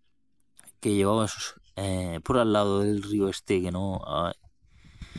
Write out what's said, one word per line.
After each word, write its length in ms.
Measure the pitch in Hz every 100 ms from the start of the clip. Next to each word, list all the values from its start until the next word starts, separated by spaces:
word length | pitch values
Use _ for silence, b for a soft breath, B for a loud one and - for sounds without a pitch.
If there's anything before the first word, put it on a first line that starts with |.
| _ _ _ _ _ _ - -
que 140 | 104
llevamos, 600 | 101 98 110 107 - - - _ -
eh, 440 | 98 92 90 80
por 160 | - 127
al 140 | 113
lado 280 | 104 101 98
del 220 | 104 104
río 260 | 101 104 98
este 320 | - - 95
que 100 | 90
no, 280 | 92 98 92 71
ay, 280 | 73 87 - - _ B B B B B